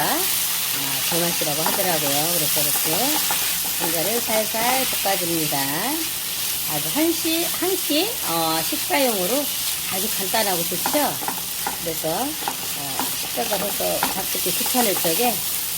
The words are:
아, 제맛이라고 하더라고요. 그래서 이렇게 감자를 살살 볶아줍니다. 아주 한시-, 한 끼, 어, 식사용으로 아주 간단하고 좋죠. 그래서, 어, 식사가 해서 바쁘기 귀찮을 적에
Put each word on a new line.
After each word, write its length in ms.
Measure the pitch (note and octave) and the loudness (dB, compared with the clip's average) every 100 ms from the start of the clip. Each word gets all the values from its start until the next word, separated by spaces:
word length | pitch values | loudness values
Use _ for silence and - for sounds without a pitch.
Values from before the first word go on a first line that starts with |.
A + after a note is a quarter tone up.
아, 1040 | E3 D4 F#4+ - - - - C#3+ C#3 C3+ - | 2 2 0 0 0 -2 -2 -2 -2 -2 0
제맛이라고 520 | E3+ E3+ E3+ D#3 D3 | 0 0 0 0 0
하더라고요. 480 | F3+ G3+ F#3 D#3+ C#3+ C#3+ D#3+ | 0 2 2 2 2 2 2
그래서 280 | F3 D3 D#3 | 2 2 2
이렇게 440 | D3 - D#3+ E3+ C4 D4+ - - - - - - | 2 2 2 2 2 0 0 0 -2 -2 -4 -2
감자를 400 | E3 E3 E3+ A#3 | -2 0 0 0
살살 640 | A#3+ A3 G#3 A3+ A#3+ C4 B3+ - | 0 0 0 0 2 2 0 0
볶아줍니다. 540 | G3 F#3+ E3+ E3 D3+ C#3+ C#3 D3+ A#3 D#4+ D#4 - - - - - - | 0 0 0 0 0 0 0 -2 -2 -2 -4 -6 -6 -4 -4 -4 -2
아주 180 | D3+ D3+ | -2 -2
한시-, 500 | B3 E4+ D#4+ E4 E4 E4+ - | 2 2 2 0 0 0 0
한 160 | F4 G4 - | 0 0 2
끼, 200 | D4 G#4 B4+ - | 2 2 -2 -2
어, 320 | E3 D#3+ D#3+ | 0 2 0
식사용으로 840 | D#3+ D4 - C#4+ C4 G#3 F3+ C4+ C#4 - - - - | 0 -2 0 2 4 4 2 2 0 -2 -4 -4 -4
아주 160 | F#3+ G#3+ G3+ | -2 -2 -2
간단하고 460 | F#3+ A3+ G3+ F3 | 0 2 2 2
좋죠. 500 | F3 F3 - D4 B3 C#3+ - - - - - - | 0 -2 0 2 2 0 -4 -4 -6 -4 -4 -4
그래서, 260 | E3+ D#3+ D#3+ | -4 -2 -2
어, 880 | F3 C#4 D#4 - - - - C#3+ C3 C4+ - | 0 -2 -2 -2 -2 -4 -6 -4 -2 -2 -4
식사가 360 | - - A#2 G3 | -4 -2 0 0
해서 420 | G2+ - F3+ E3+ C4+ | 0 0 0 0 0
바쁘기 440 | - - F#3 F3+ | -2 -2 -2 0
귀찮을 420 | - - B3+ A3+ F3 | 0 2 4 4 4
적에 380 | E3+ E3 A#3+ F#3+ - - - | 2 4 2 2 -2 -4 -4